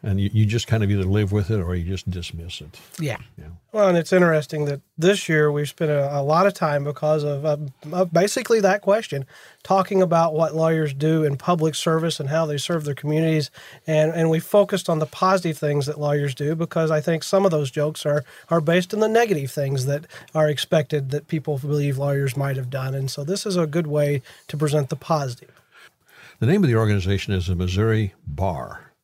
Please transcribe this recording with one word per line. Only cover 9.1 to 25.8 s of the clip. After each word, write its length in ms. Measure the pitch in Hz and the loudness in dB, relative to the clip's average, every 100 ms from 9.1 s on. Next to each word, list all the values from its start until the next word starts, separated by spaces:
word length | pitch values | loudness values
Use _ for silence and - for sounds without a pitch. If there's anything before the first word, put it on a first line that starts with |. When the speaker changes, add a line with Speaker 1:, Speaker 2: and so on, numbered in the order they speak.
| 139 131 - - _ | -8 -8 -14 -20 _
Speaker 3:
talking 400 | - 190 180 190 | 0 2 2 2
about 320 | 185 165 165 | 4 4 2
what 220 | 156 160 156 | 2 0 2
lawyers 360 | 160 160 151 | 0 2 -2
do 300 | 135 151 160 | 0 0 2
in 140 | 151 139 | 2 -2
public 400 | - 175 160 147 | 0 2 2 0
service 420 | - 160 165 156 | -2 0 -2 -4
and 100 | 139 | -2
how 160 | 156 160 | -2 -2
they 120 | 147 | -4
serve 260 | - 170 | -4 -4
their 120 | 151 139 | -4 -6
communities. 560 | 147 151 160 156 139 - - - - | -2 0 2 0 -2 -8 -20 -18 -2
And, 240 | 156 156 | 2 2
and 160 | 165 165 | 2 2
we 120 | 160 | 0
focused 480 | - 208 196 196 - | 2 2 4 0 -2
on 80 | 160 | -2
the 80 | 156 | -2
positive 500 | - 185 190 175 156 | 0 2 2 0 -4
things 300 | 151 147 135 | -2 -2 -2
that 140 | 147 | -4
lawyers 340 | 147 147 143 | -2 0 -2
do 220 | 127 147 160 | -4 -4 -4
because 340 | 165 - 160 | -4 -2 0
I 100 | 156 | 0
think 220 | 151 165 | 0 -2
some 220 | - 196 | 0 2
of 80 | 196 | 2
those 180 | 160 139 | 2 -2
jokes 340 | - 151 151 | -2 -2 -2
are, 200 | 151 147 139 - - | -2 -2 -4 -18 -2
are 100 | 165 | 0
based 320 | 151 170 180 | 2 0 0
on 60 | 208 | 0
the 100 | 214 | 2
negative 440 | 220 233 175 139 | 4 2 0 -2
things 340 | - 139 135 127 | -4 -2 -2 -2
that 220 | 143 165 - - | -4 -6 -20 -6
are 140 | 160 151 | 0 2
expected 640 | 143 - 165 143 151 135 | 0 0 0 0 -4 -4
that 160 | 143 147 | -6 -4
people 300 | 160 143 143 | -6 -4 -6
believe 380 | 147 147 143 131 | -2 0 0 -2
lawyers 400 | 143 139 139 127 | -2 0 -2 -2
might 200 | 139 135 | -4 -4
have 140 | 127 | -6
done. 220 | 135 131 135 | -6 -6 -4
And 120 | 131 | -6
so 140 | - | -6
this 240 | 143 196 214 | -6 -4 -2
is 100 | 180 | -2
a 120 | 160 | 0
good 180 | 151 160 | -2 -2
way 340 | 147 147 143 - - _ | 0 0 0 -4 -20 _
to 80 | 147 | -4
present 320 | 151 147 135 | 0 0 0
the 80 | 143 | -6
positive. 680 | - 156 139 120 - _ _ - | -2 -2 -2 -10 -16 _ _ -20